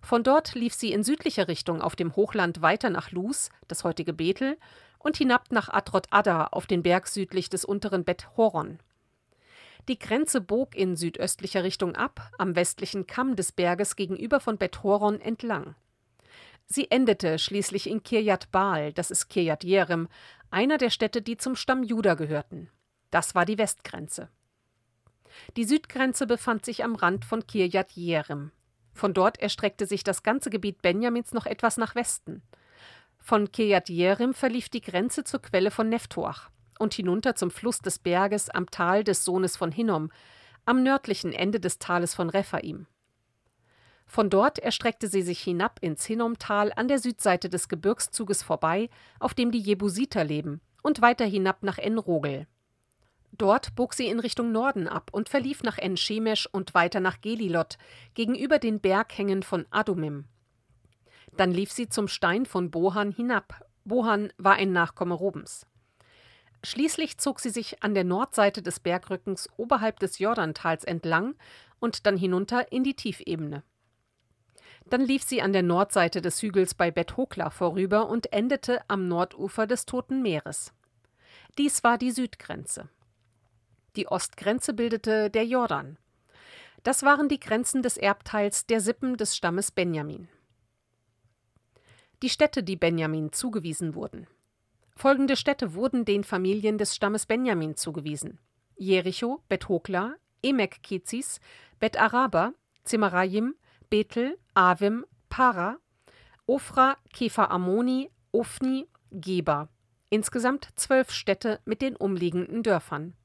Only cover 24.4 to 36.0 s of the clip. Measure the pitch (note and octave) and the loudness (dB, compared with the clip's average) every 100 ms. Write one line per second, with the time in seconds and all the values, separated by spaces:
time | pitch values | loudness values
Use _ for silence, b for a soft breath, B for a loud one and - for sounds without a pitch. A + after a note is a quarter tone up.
24.4 | _ _ _ _ _ _ _ _ B B | _ _ _ _ _ _ _ _ B B
25.4 | B - A3 D4+ - C4 C4 B3 A#3+ A#3 | B -4 2 2 0 -2 0 0 0 0
26.4 | - A3+ - A#3 A#3 A3 F3 G3 - - | 0 -2 -2 -4 -4 2 2 0 -4 -6
27.4 | - A3 F#3 F#3+ F#3+ - F3 E3 D3 D3 | -4 0 2 2 -2 -6 -2 -2 -2 -8
28.4 | D3 _ _ _ _ - G3+ F#3+ F#3 - | -10 _ _ _ _ -4 0 4 2 2
29.4 | G#3 - G#3 - G3+ G3+ - F#3 - B3 | -4 -2 -2 -2 -4 -2 -2 -2 0 0
30.4 | C4 G3+ G3+ F#3+ F3+ F#3 A#3+ A#3 A#3 A#3 | 0 -4 -4 0 0 2 0 -2 -2 -6
31.4 | - A3+ A#3 A3+ A3 - A#3+ - - F#3+ | -4 0 0 0 -4 -4 -4 -6 -8 -14
32.4 | - B B B B B B B - A3 | -16 B B B B B B B 0 2
33.4 | G#3 - G#3+ G3 - E3+ F3 G3 A#3+ C4 | 2 0 4 4 2 0 2 4 0 0
34.4 | C4 A#3+ - A#3+ - F3+ A#3 - C#4 C4+ | -2 -2 -6 -10 -4 -2 -2 -4 -4 -6
35.4 | - F#3+ F#3+ - A3 A3+ | -2 2 2 0 0 0